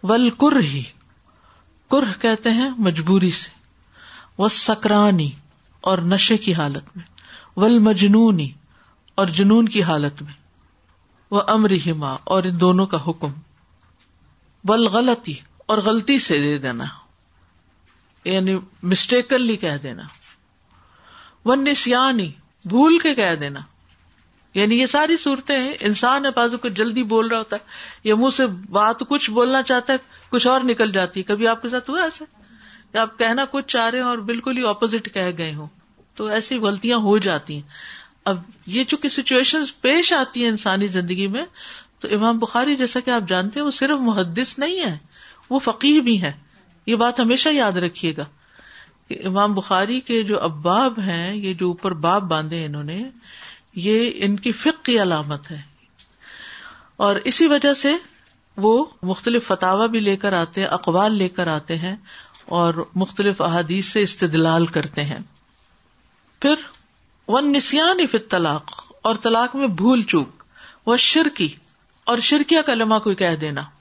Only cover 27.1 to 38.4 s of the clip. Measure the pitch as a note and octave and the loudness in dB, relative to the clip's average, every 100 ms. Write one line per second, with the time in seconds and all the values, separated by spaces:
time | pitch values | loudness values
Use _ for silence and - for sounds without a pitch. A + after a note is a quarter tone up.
27.1 | A3+ A3+ A3+ A3 G#3 - - - - G#3+ | 0 0 -2 -4 -8 -10 -20 -20 -8 0
28.1 | G#3+ B3+ B3+ B3+ F3+ G3 F#3 G#3+ A#3 - | 2 2 2 -2 -2 -4 2 2 0 -2
29.1 | C#4+ - A3 B3 C4+ B3+ B3+ B3 C4 - | -2 0 2 2 2 2 0 2 -2 -2
30.1 | - _ B3 A#3+ C4 B3+ A#3 A3 F#3+ F3+ | -20 _ 0 2 2 2 0 0 0 -2
31.1 | G3 F#3 G#3 A3+ A3+ A#3 B3 A#3+ D#4 E4+ | -4 -4 0 0 0 -4 -8 -6 -4 -4
32.1 | - D#4 _ _ - - - _ G#3+ A3 | -6 -18 _ _ -20 -20 -20 _ -4 -4
33.1 | A3 A3+ A#3 C4+ C#4 C4+ B3 A3+ B3 B3 | 0 -2 0 -2 -4 -4 -2 0 0 -4
34.1 | A#3+ G3+ A#3 B3 B3+ B3 G#3 A#3 A3 G#3+ | -4 -4 -6 -4 -2 -2 -2 -2 -2 -6
35.1 | - F3+ E3 E3 D3+ D3+ _ _ _ _ | -4 -4 -4 -8 -8 -14 _ _ _ _
36.1 | - G#3+ G#3+ A3 B3+ G#3+ G3+ A3+ A#3+ G#3 | -10 -4 -4 -2 -2 -2 -2 -2 0 4
37.1 | G#3+ G3 D#3 - D3 D3 - - - - | 2 2 -2 -6 -14 -12 -20 -20 -20 -20
38.1 | _ - F#3 | _ -4 -4